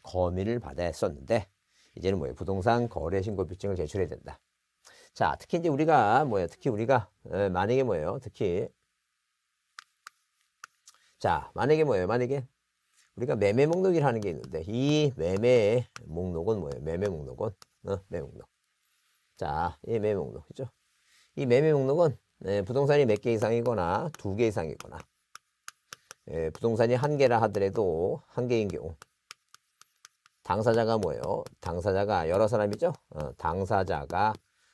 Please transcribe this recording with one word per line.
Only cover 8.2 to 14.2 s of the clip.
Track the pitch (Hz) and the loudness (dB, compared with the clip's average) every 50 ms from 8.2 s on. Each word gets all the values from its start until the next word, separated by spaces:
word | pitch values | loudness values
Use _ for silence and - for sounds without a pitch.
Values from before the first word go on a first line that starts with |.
| - | -10
특히, | 101 - - 117 92 87 98 120 - - _ _ _ _ _ _ _ _ _ _ _ _ _ _ _ _ _ _ _ _ - - _ _ _ _ - - _ _ _ _ _ _ _ _ _ - - _ _ _ - _ _ _ _ _ _ | -12 -6 -4 -2 0 0 -2 -4 -6 -10 _ _ _ _ _ _ _ _ _ _ _ _ _ _ _ _ _ _ _ _ -20 -20 _ _ _ _ -20 -20 _ _ _ _ _ _ _ _ _ -20 -20 _ _ _ -20 _ _ _ _ _ _
자, | - 101 85 73 71 - - | 0 0 0 0 -2 -6 -4
만약에 | 90 110 139 156 156 156 | -2 2 2 4 4 4
뭐예요? | 143 110 92 90 90 | 2 2 2 2 0
만약에 | 113 123 123 120 139 143 123 - _ _ _ _ _ _ _ _ _ _ _ _ _ | 0 0 0 -2 -2 -4 -4 -8 _ _ _ _ _ _ _ _ _ _ _ _ _
우리가 | - 120 139 143 | -8 -4 -2 0
매매 | 107 101 98 104 127 143 156 | 2 2 4 4 4 4 4
목록이라는 | 170 185 190 190 175 160 143 139 117 113 | 4 2 2 2 4 4 2 2 0 0